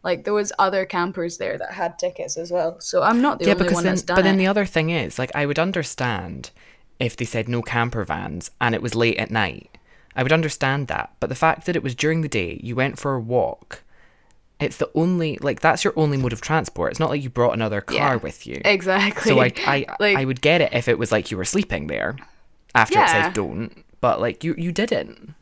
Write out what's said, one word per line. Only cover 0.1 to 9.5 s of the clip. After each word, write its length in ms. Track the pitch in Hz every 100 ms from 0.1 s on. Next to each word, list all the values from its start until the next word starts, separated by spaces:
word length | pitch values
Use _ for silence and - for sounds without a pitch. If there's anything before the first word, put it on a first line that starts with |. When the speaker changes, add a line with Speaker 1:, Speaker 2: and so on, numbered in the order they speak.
| 262
Speaker 1:
there 80 | -
was 180 | 208 202 -
other 280 | 190 196 190
campers 500 | 180 175 185 170 175
there 220 | 190 -
that 140 | -
had 240 | 185 175 -
tickets 400 | 180 175 - -
as 120 | 170
well. 300 | 175 165 175
So 220 | - 180
I'm 180 | 156 240
not 180 | 277 -
the 60 | 185
Speaker 2:
Yeah, 60 |
Speaker 1:
only 120 | 196
Speaker 2:
because 100 | 180
Speaker 1:
one 100 | 170
Speaker 2:
then, 80 | 175 185
Speaker 1:
that's 60 |
done 140 | - 185
Speaker 2:
but 60 |
then 140 | 185 190
Speaker 1:
it. 20 |
Speaker 2:
the 80 | 190
other 180 | 202
thing 240 | 190 160 160
is, 300 | 165 82 -
like, 120 | 131
I 100 | -
would 140 | 143 143
understand 920 | 175 180 143 - 123 101 90 67 - _ - - _ _
if 180 | 123 -
they 100 | 120
said, 220 | 117 110
"No 120 | 120
camper 420 | 113 117 117 117
vans," 460 | 90 78 98 82 - -
and 120 | 123
it 60 | 113
was 120 | 120
late 240 | 110 117 98
at 120 | 107
night. 460 | 110 95